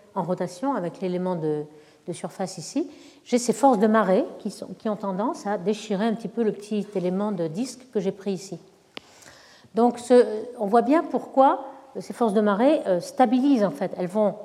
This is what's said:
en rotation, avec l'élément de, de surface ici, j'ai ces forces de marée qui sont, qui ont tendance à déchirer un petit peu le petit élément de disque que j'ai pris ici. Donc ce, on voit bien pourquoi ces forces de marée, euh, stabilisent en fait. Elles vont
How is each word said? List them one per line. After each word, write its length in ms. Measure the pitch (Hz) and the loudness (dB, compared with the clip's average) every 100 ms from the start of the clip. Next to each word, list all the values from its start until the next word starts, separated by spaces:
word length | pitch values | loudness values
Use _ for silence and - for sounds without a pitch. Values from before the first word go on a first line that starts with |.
| - - | -10 -6
en 80 | |
rotation, 500 | 165 180 185 - 269 | -2 -2 -4 -4 -4
avec 260 | 254 175 165 | -2 -4 -6
l'élément 360 | 190 180 180 180 | -4 -2 -2 -2
de, 260 | 156 151 151 - - _ - | -2 -2 -4 -14 -20 _ -12
de 40 | |
surface 460 | 156 190 - 185 - | -10 -10 -8 -8 -8
ici, 320 | 151 262 349 - - - | -6 -4 -4 -8 -20 -20
j'ai 140 | - 240 | -2 0
ces 140 | 240 | 0
forces 260 | 220 277 233 | 4 4 6
de 80 | 214 | 4
marée 380 | 220 190 190 320 - | 4 4 2 0 -6
qui 100 | 208 | -12
sont, 160 | - - 185 | -12 -14 -8
qui 100 | 220 | -6
ont 80 | 202 | -6
tendance 500 | 202 185 233 285 202 | -6 -4 -4 -4 -4
à 100 | 208 | -4
déchirer 480 | 175 214 - 196 | -2 -4 -4 -2
un 100 | 226 | 0
petit 140 | 220 - | -2 -6
peu 140 | - | -2
le 80 | 220 | -2
petit 360 | - - 214 196 190 | -2 -4 -4 -4 -4
élément 340 | 180 185 208 | -2 -2 -2
de 160 | 190 165 | -2 -4
disque 400 | 156 262 - - | -4 -6 -8 -8
que 80 | 214 | -4
j'ai 120 | 185 | -4
pris 200 | 190 208 | -4 -6
ici. 260 | 185 - 165 - _ _ - - - - - - - _ - | -6 -8 -14 -14 _ _ -20 -20 -20 -20 -20 -20 -20 _ 2
Donc 240 | 240 240 | 2 2
ce, 240 | - 247 220 214 - - | 4 6 6 0 -8 -6
on 80 | 202 | 2
voit 160 | 233 | 2
bien 220 | 214 311 | 4 2
pourquoi 640 | 330 254 - - 269 370 - - - 196 | 2 -4 -2 4 4 4 -4 -16 -16 -14
ces 120 | 180 | -12
forces 220 | 202 233 | -2 0
de 60 | 196 | 2
marée, 400 | 208 196 262 311 - | 2 4 4 2 2
euh, 100 | 180 | -2
stabilisent 640 | - - 254 254 277 269 | -2 2 4 4 4 4
en 80 | 196 | 2
fait. 220 | - 180 - | 0 -6 -4
Elles 120 | 180 | -4
vont 260 | 202 208 - | 0 0 0